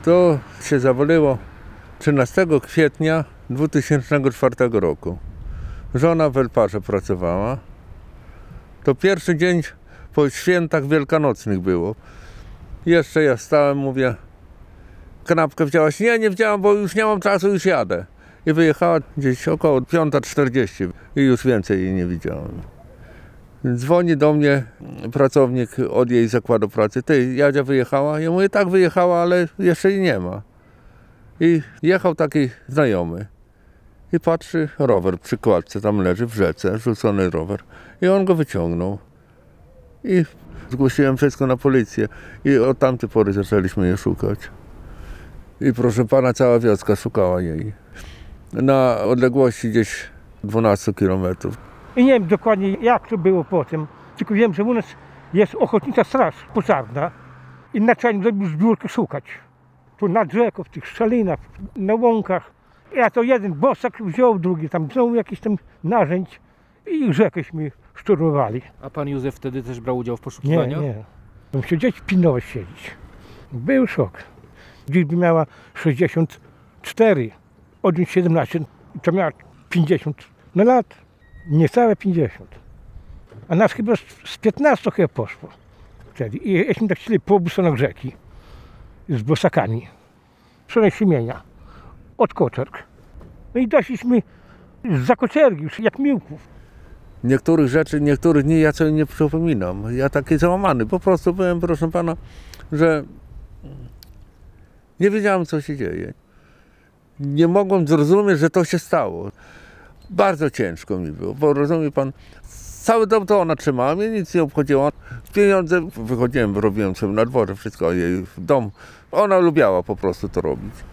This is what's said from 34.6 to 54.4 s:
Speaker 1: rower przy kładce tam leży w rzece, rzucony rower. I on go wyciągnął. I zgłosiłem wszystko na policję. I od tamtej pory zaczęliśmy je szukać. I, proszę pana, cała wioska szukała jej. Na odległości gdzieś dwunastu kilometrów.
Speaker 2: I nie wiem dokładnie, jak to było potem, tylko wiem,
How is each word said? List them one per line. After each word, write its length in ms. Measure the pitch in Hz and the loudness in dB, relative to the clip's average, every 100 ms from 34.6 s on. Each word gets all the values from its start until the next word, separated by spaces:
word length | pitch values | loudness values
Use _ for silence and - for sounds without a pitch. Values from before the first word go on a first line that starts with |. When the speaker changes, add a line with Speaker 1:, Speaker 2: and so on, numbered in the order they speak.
| 151 - | -4 -2
Speaker 1:
rower 420 | 139 101 90 90 | 2 2 2 -2
przy 180 | - 117 | -6 -2
kładce 420 | 113 90 - 101 | 2 2 0 -4
tam 180 | 107 104 | -2 0
leży 280 | 92 90 120 | 0 0 -4
w 80 | |
rzece, 440 | 110 90 85 98 107 | 0 -2 0 -4 -2
rzucony 520 | 120 110 110 101 92 | -4 -2 0 0 0
rower. 300 | 82 82 101 - - - - | -2 -6 -8 -10 -20 -20 -2
I 60 | 180 | 0
on 160 | 196 | 2
go 100 | 190 | 2
wyciągnął. 640 | 170 147 95 85 85 92 98 - _ _ _ - _ - - - - | 0 0 -2 -2 -2 -4 -8 -14 _ _ _ -20 _ -20 -20 -20 -14
I 200 | 247 185 156 - - - - | 0 0 0 -6 -20 -20 -10
zgłosiłem 460 | 127 135 - 135 131 | 0 0 4 2 4
wszystko 300 | 143 - 131 | 0 0 -2
na 100 | 127 | -2
policję. 520 | 139 131 110 - 107 - - - | 0 0 0 -4 -6 -6 -20 -6
I 120 | 143 139 | 0 2
od 220 | 123 127 | 2 2
tamtej 300 | 135 127 107 | 0 0 -2
pory 240 | 113 101 | 0 2
zaczęliśmy 560 | 98 95 107 92 - 90 | 0 0 0 0 0 0
je 80 | 101 | 0
szukać. 420 | 101 90 101 104 - - - - - - - - - - - - | -2 -2 -4 -6 -10 -20 -20 -20 -20 -20 -18 -18 -18 -20 -20 -2
I, 120 | 139 | -2
proszę 320 | 120 120 110 | 2 0 2
pana, 280 | 113 135 127 | 2 2 2
cała 260 | 120 127 120 | 2 4 4
wioska 380 | 117 101 - 101 | 4 2 0 -2
szukała 440 | 110 110 92 90 | -2 0 0 0
jej. 320 | 90 80 107 - - - - - - - - | -2 -6 -8 -12 -20 -20 -18 -18 -20 -20 -12
Na 460 | - 135 135 127 110 | -2 2 4 2 2
odległości 720 | 101 123 131 131 127 113 117 | 0 2 2 4 2 0 -2
gdzieś 400 | 113 107 - - - - - | 0 0 -4 -14 -20 -20 -12
dwunastu 500 | 104 110 113 101 - | -4 0 2 2 0
kilometrów. 760 | 98 98 95 92 92 92 104 - - - - | 0 0 2 -2 -4 -8 -10 -18 -20 -8 2
Speaker 2:
I 80 | |
nie 80 | 254 | 4
wiem 140 | 254 170 | 4 2
dokładnie, 440 | 202 226 208 196 196 | 0 0 0 0 0
jak 280 | 226 240 - | 0 0 0
to 100 | 214 | -2
było 260 | 170 185 | 2 0
potem, 420 | 156 180 135 156 151 - - - | 0 -2 -2 -6 -8 -14 -20 -10
tylko 180 | - | -2
wiem, 200 | 208 | 2